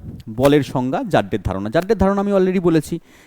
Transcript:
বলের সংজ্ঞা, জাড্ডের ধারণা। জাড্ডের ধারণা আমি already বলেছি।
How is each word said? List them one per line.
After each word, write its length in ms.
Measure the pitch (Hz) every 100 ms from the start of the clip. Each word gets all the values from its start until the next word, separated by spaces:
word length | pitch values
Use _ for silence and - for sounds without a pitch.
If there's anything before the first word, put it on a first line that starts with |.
| - - -
বলের 320 | 110 139 147
সংজ্ঞা, 400 | 135 135 127 165 254
জাড্ডের 340 | 147 101 107
ধারণা। 280 | 95 95 104
জাড্ডের 280 | 156 185 220
ধারণা 220 | 190 202
আমি 120 | 202
already 280 | 196 185 185
বলেছি। 380 | 175 160 147 170 - -